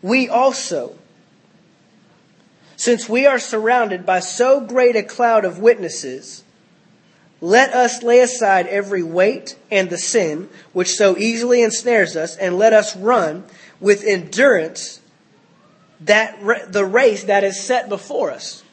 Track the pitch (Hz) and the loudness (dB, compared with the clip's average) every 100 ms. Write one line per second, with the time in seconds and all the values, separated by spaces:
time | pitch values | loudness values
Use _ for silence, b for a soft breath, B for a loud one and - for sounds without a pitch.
0 | 185 254 254 233 269 262 - 160 120 - | 0 -2 0 0 0 0 -6 -8 -8 -14
1 | _ _ _ _ _ _ _ _ _ _ | _ _ _ _ _ _ _ _ _ _
2 | _ _ _ _ _ _ b b - 233 | _ _ _ _ _ _ b b 0 0
3 | 226 233 277 262 - 220 220 247 220 185 | 0 2 4 2 -2 -4 0 2 0 -4
4 | 180 185 180 - 247 277 220 247 247 220 | -2 -2 -2 -2 2 2 0 2 2 2
5 | 208 - 240 226 - 147 220 226 175 - | -4 -2 2 2 0 2 2 2 -2 -8
6 | 135 131 - - _ _ _ _ _ _ | -12 -12 -16 -20 _ _ _ _ _ _
7 | b b b _ 165 220 269 247 240 240 | b b b _ 2 4 4 2 0 0
8 | 240 240 247 247 214 190 175 202 196 196 | 2 4 4 2 2 2 0 -4 -4 -4
9 | 165 170 196 262 - - _ 202 185 175 | -4 0 0 0 -10 -20 _ -2 -2 -4
10 | - 233 175 151 190 B B 180 180 - | -2 0 0 -4 -10 B B -4 -4 2
11 | 202 180 220 233 240 247 226 220 233 233 | 2 2 -2 -2 0 2 2 0 0 2
12 | 175 160 165 - 190 175 220 214 208 190 | 0 -2 -8 -6 -4 2 4 4 2 -6
13 | 202 240 165 156 196 B B B 196 202 | 0 0 0 -6 -16 B B B 0 0
14 | 208 196 160 170 277 202 160 170 - - | 2 -2 -4 0 2 2 -2 -10 -16 -18
15 | _ _ _ _ _ _ _ _ _ _ | _ _ _ _ _ _ _ _ _ _
16 | 156 208 220 214 202 233 - 196 196 196 | 0 2 2 -6 -4 -4 -4 -4 -2 2
17 | 190 208 - 202 196 190 - 254 208 196 | 2 0 -2 0 0 -4 -4 -4 -2 -10
18 | - 190 196 120 - - _ | -8 -6 -6 -8 -14 -18 _